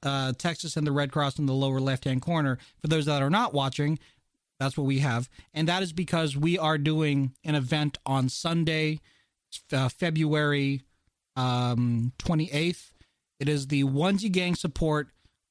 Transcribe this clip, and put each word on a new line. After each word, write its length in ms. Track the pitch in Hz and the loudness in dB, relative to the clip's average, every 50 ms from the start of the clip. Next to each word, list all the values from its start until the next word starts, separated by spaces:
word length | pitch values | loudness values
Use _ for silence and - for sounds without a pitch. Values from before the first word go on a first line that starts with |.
| - | -4
uh, 300 | 139 139 135 135 131 123 - | -4 -2 -2 -2 -2 -4 -4
Texas 360 | - 175 165 - - 156 - | -4 -4 -4 -4 -6 -6 -4
and 120 | 156 151 | -2 -2
the 60 | 147 139 | 0 0
Red 200 | 143 143 135 - | 0 0 0 0
Cross 260 | 156 143 139 - - | 0 0 0 -2 -2
in 60 | 147 | -2
the 80 | 135 131 | 0 0
lower 280 | 135 135 135 131 131 | 0 0 0 0 0
left-hand 420 | 131 135 131 127 - 139 131 127 - | 0 0 -2 -2 -2 -2 -2 -2 -2
corner. 340 | - 170 160 147 135 127 - - - _ _ | -2 0 0 0 0 -2 -4 -6 -14 _ _
For 100 | - 151 | -2 0
those 160 | 160 160 143 | 0 0 2
that 160 | 151 147 139 | 0 0 0
are 80 | 135 143 | 2 2
not 240 | 170 214 247 220 139 | 2 2 2 0 0
watching, 460 | 143 135 135 - - 147 147 160 - - - _ _ _ _ _ _ _ _ _ - | 0 -2 -2 -2 -2 0 0 0 -2 -4 -12 _ _ _ _ _ _ _ _ _ -4
that's 200 | 135 135 - - | -4 -4 -2 -2
what 80 | 139 | 0
we 140 | 135 139 135 | 0 2 2
have. 280 | 143 139 113 120 127 - - - - _ - | 2 2 0 0 -2 -6 -10 -20 -20 _ -4
And 160 | 151 160 165 | -2 0 0
that 140 | 175 185 190 | 0 0 -2
is 100 | 175 156 | -4 -4
because 420 | 180 180 - - 165 160 151 135 | -4 -4 0 0 0 0 0 0
we 240 | 139 151 170 170 175 | 0 0 2 2 2
are 200 | 160 156 160 151 | 2 2 2 2
doing 560 | 143 156 156 156 156 147 143 139 139 131 - _ - | 2 2 2 2 2 2 2 2 0 0 -4 _ -4
an 100 | 160 151 | -2 0
event 440 | 147 131 127 160 151 151 147 - - - | 0 0 0 0 0 0 -2 -4 -4 -4
on 240 | - 135 135 127 131 | -2 0 0 0 0
Sunday, 680 | - - - 170 165 165 165 165 156 156 156 156 156 151 - _ _ _ _ _ _ _ _ _ - - - - | -2 -2 -4 -2 0 0 0 0 0 0 0 0 -2 -4 -8 _ _ _ _ _ _ _ _ _ -18 -18 -10 -4
uh, 200 | 151 131 131 127 | -2 0 0 0
February 920 | - - 185 170 160 156 156 151 151 151 151 147 143 143 139 139 139 135 - _ _ _ _ _ _ _ _ _ - | -2 -2 -2 0 0 2 2 2 2 2 2 2 2 2 2 0 0 -2 -6 _ _ _ _ _ _ _ _ _ -6
um, 760 | 127 127 127 123 123 123 123 120 117 120 120 120 117 117 127 - - | -2 -2 0 0 0 0 0 2 2 2 2 2 0 0 -2 -4 -6
twenty-eighth. 720 | - - 170 156 156 190 143 147 165 175 170 - - - _ _ _ _ _ _ _ _ _ - | -2 0 0 0 0 0 -2 -2 0 -2 -2 -4 -8 -20 _ _ _ _ _ _ _ _ _ -6
It 100 | 139 139 | -2 0
is 200 | 151 143 135 135 | 0 0 -2 0
the 160 | 147 139 139 | 0 2 2
Onesie 460 | 135 135 143 160 190 202 190 208 214 | 2 2 2 2 2 2 0 0 0
Gang 240 | 180 185 180 180 180 | 0 0 0 0 0
Support 540 | - - 165 - - 165 156 151 151 147 - _ _ _ _ _ _ _ _ | 0 -2 -2 -2 0 0 2 2 0 -2 -4 _ _ _ _ _ _ _ _